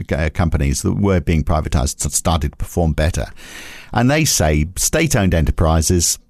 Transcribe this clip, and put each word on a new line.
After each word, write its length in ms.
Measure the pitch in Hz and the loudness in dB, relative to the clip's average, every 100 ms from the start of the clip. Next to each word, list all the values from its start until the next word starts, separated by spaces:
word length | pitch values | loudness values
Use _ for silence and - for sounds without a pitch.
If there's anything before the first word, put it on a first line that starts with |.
| - | -4
uh, 180 | 73 78 | -2 -2
companies 520 | - 85 76 69 71 | 0 0 0 0 0
that 100 | 95 | -2
were 260 | 92 101 92 | 0 2 2
being 240 | 78 80 | 2 0
privatized 640 | 73 78 78 76 65 - 76 | 2 0 0 0 -2 -2 -4
s-, 80 | |
started 380 | - 90 82 73 | -2 0 0 -2
to 60 | - | -6
perform 360 | - - 82 | -6 0 0
better. 320 | 73 76 - 53 - - - - - - | 2 0 -2 -6 -10 -18 -18 -18 -18 -6
And 180 | 110 123 | 0 2
they 140 | 151 147 | 2 2
say 420 | - 78 76 80 - | 2 2 2 0 -2
state-owned 580 | - 156 165 120 95 | -2 0 0 2 2
enterprises 840 | 87 73 - 80 80 80 90 - - - | 2 2 2 2 2 2 2 0 -4 -8